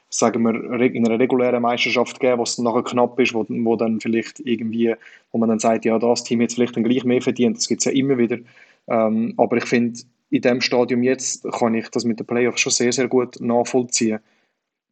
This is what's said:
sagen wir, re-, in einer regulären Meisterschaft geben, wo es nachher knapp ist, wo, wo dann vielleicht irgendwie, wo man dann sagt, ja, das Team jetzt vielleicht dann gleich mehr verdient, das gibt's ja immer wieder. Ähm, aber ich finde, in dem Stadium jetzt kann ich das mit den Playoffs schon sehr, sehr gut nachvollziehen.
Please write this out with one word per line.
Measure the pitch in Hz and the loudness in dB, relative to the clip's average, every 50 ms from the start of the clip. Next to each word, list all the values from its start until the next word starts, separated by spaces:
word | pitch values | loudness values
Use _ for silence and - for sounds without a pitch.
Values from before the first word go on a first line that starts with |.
| _ _ | _ _
sagen | - - 123 113 104 117 | -2 0 0 2 2 2
wir, | 117 113 | 0 0
re-, | 110 117 - - 123 117 123 | 0 -2 -4 -4 -2 0 0
in | 131 123 123 117 | 2 2 2 0
einer | 113 113 113 | 2 2 2
regulären | 127 123 131 123 123 123 123 120 | 2 2 2 2 2 2 0 0
Meisterschaft | 120 120 120 120 - 120 110 123 117 - - - | 0 0 0 0 -2 -2 0 0 0 -2 -2 -2
geben, | 135 127 123 117 | 0 0 2 0
wo | |
es | 117 - - - | 0 -2 -4 -2
nachher | 120 117 113 123 | -2 0 0 0
knapp | 120 - 123 123 120 120 - - | -2 0 0 0 0 2 2 0
ist, | 123 117 | 0 0
wo, | 120 110 107 - | 0 -2 -4 -4
wo | 123 120 117 113 117 | -4 -2 0 0 0
dann | 107 117 113 113 107 | 0 0 -2 -2 -2
vielleicht | - 113 113 113 110 - - - | -2 -2 -2 -2 -2 -4 -10 -10
irgendwie, | 104 120 117 110 120 110 110 117 117 113 113 - - - - - _ _ | -6 -4 -4 -4 -4 -4 -2 0 0 0 0 -2 -8 -18 -20 -20 _ _
wo | - 117 | -4 0
man | 113 113 | 0 0
dann | 110 107 | 0 2
sagt, | 120 117 113 107 - | 2 2 0 2 2
ja, | 113 110 110 | 0 0 2
das | 117 117 120 120 - | 2 2 0 0 -2
Team | - 120 113 | -2 0 0
jetzt | 120 113 - | 0 0 0
vielleicht | 120 120 - - | 0 0 0 0
dann | 127 110 | 0 0
gleich | 113 123 131 127 | 0 0 0 2
mehr | 123 123 127 | 2 0 2
verdient, | - 131 123 - 120 113 110 | 2 0 0 2 2 0 0
das | - - - | -2 -2 -2
gibt's | 117 - - | -2 -2 0
ja | 123 | 0
immer | - 135 131 139 135 120 | 0 0 2 2 2 2
wieder. | 117 110 123 120 120 - - - - - _ _ _ - | 2 0 0 -4 -8 -12 -20 -20 -20 -20 _ _ _ -2
Ähm, | 127 113 110 110 110 110 113 123 - | 0 2 2 2 2 0 -2 -2 0
aber | - 120 104 120 | 0 2 2 2
ich | 117 113 | 0 0
finde, | - 131 120 120 117 117 - - _ _ _ _ - | 0 0 0 0 0 -4 -8 -14 _ _ _ _ -4
in | - 123 | -2 0
dem | 110 123 123 131 | 2 2 2 2
Stadium | 123 - 131 120 123 117 123 120 | 0 0 2 2 2 2 2 0
jetzt | 123 127 131 131 - - - - - | 2 2 0 0 -2 -6 -8 -8 -8
kann | 117 - - 123 113 113 | -8 -4 0 0 0 0
ich | 113 110 - | 0 -2 -4
das | - 123 110 | -4 -4 -2
mit | 120 107 113 | -2 -4 -4
den | 107 | -4
Playoffs | - 120 120 123 117 107 - | -4 -2 0 0 0 0 -2
schon | - 135 | -2 -2
sehr, | - - 120 123 | 0 0 0 0
sehr | 120 135 123 110 | 0 0 0 2
gut | 127 127 123 123 - - | 2 0 0 0 -4 -6
nachvollziehen. | 127 120 117 120 120 - - 127 123 123 - - 120 110 110 107 _ _ _ _ _ _ _ _ _ _ _ _ _ _ | -2 0 0 0 0 0 0 -2 0 0 -2 -2 0 0 -2 -2 _ _ _ _ _ _ _ _ _ _ _ _ _ _